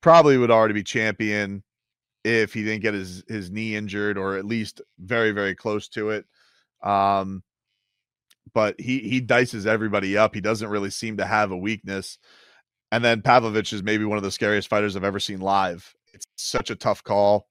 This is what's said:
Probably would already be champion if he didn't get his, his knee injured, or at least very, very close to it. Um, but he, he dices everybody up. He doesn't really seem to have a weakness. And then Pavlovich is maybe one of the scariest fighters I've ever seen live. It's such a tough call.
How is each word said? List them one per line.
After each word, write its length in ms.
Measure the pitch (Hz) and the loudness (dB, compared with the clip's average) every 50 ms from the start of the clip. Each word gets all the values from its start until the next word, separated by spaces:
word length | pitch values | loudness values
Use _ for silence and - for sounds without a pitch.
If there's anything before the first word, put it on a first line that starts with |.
Probably 360 | - 165 165 170 156 147 139 127 | 8 10 8 10 10 8 6 6
would 140 | 120 117 | 6 6
already 220 | 117 113 110 110 104 | 6 6 6 4 2
be 100 | 104 98 | -2 -4
champion 800 | - - 123 110 110 104 - 113 107 104 104 104 98 98 98 98 _ _ _ _ _ _ _ _ _ _ _ _ | -4 -2 -2 0 0 -2 -2 -2 -2 0 -2 -2 -4 -6 -10 -12 _ _ _ _ _ _ _ _ _ _ _ _
if 300 | 110 117 113 110 101 - | 0 2 2 0 0 -2
he 100 | 113 107 | -6 -4
didn't 180 | 107 107 107 | -4 -4 -2
get 120 | 98 110 107 | -2 -2 -2
his, 300 | 101 95 92 90 92 - _ | -2 -6 -8 -12 -16 -14 _
his 240 | 110 107 95 87 | -10 -10 -8 -8
knee 240 | 92 107 110 110 107 | -8 -8 -6 -6 -6
injured, 420 | 107 107 104 95 104 104 104 104 98 | -6 -6 -6 -6 -4 -4 -2 -4 -2
or 180 | 95 95 98 | -4 -4 -4
at 100 | 95 98 | -4 -4
least 360 | 101 117 117 107 101 - - - _ _ _ | -4 -4 -4 -6 -6 -10 -20 -20 _ _ _
very, 320 | 90 92 120 117 113 110 | -8 -4 -2 2 2 2
very 220 | 104 104 101 98 92 | 2 0 -2 -2 -4
close 340 | - - 113 104 107 - - | -4 -6 -4 -4 -4 -6 -8
to 200 | - 117 107 107 | -8 -6 -4 -4
it. 160 | 107 104 - _ _ _ _ _ _ _ _ _ _ _ | -4 -6 -8 _ _ _ _ _ _ _ _ _ _ _
Um, 640 | - - 101 98 98 98 98 98 98 95 95 95 - _ _ _ _ _ _ _ _ _ _ _ _ _ _ _ _ _ _ _ _ - _ | -4 0 2 2 4 4 2 2 0 -4 -8 -12 -14 _ _ _ _ _ _ _ _ _ _ _ _ _ _ _ _ _ _ _ _ -6 _
but 260 | 117 110 104 - - | 0 0 0 -2 -6
he, 200 | - 120 127 135 | -6 -4 -4 -4
he 220 | 110 104 123 131 | -4 -4 -4 -4
dices 440 | 127 107 123 120 127 120 - 113 95 | 0 2 2 2 2 0 -2 -4 -2
everybody 520 | 110 107 110 110 110 101 104 98 95 98 101 | 0 0 0 0 0 -2 -2 -2 0 2 4
up. 180 | 110 107 - | 2 2 2
He 60 | 110 | -2
doesn't 280 | 92 104 113 107 110 107 | -2 -2 -2 -2 -4 -4
really 200 | 104 104 101 98 | -4 -4 -4 -6
seem 280 | - - - 113 110 101 | -8 -8 -10 -8 -6 -6
to 80 | 95 | -4
have 260 | 90 107 107 107 101 | 0 2 0 0 0
a 60 | 95 90 | -2 -6
weakness. 600 | 90 107 110 104 _ 95 98 98 95 - - _ _ _ - - _ _ _ _ _ _ _ _ _ _ | -4 -6 -6 -6 _ -8 -8 -8 -8 -10 -16 _ _ _ -20 -20 _ _ _ _ _ _ _ _ _ _
And 120 | - 117 117 | -4 0 2
then 180 | 117 117 113 | 2 2 2
Pavlovich 500 | 101 131 123 127 117 113 104 110 104 - | 4 6 6 6 6 4 -2 -2 -4 -4
is 120 | - 104 92 | -6 -6 -4
maybe 200 | 104 107 107 107 | -2 -2 0 0
one 140 | 107 107 104 | -2 -2 -2
of 60 | 98 | -4
the 80 | 98 | -4
scariest 360 | 92 - 117 104 104 104 95 - | -4 -2 0 0 0 0 0 0
fighters 280 | - 104 104 104 95 | 0 0 0 0 -2
I've 100 | 98 92 | -2 -4
ever 140 | 101 95 101 | -4 -4 -4
seen 200 | - - 104 92 | -6 -6 -8 -6
live. 540 | 95 98 98 98 95 92 87 85 - - _ _ _ _ _ | -2 0 2 2 2 0 -4 -8 -14 -20 _ _ _ _ _
It's 120 | - - _ _ | -20 -20 _ _
such 340 | - - - - 127 - - | -12 -10 -6 -4 -4 -4 -4
a 60 | 117 | -8
tough 280 | - - 120 101 - - | -4 -2 -2 -2 -2 -2
call. 440 | - 107 101 101 101 104 104 - _ | -2 0 2 4 4 4 2 0 _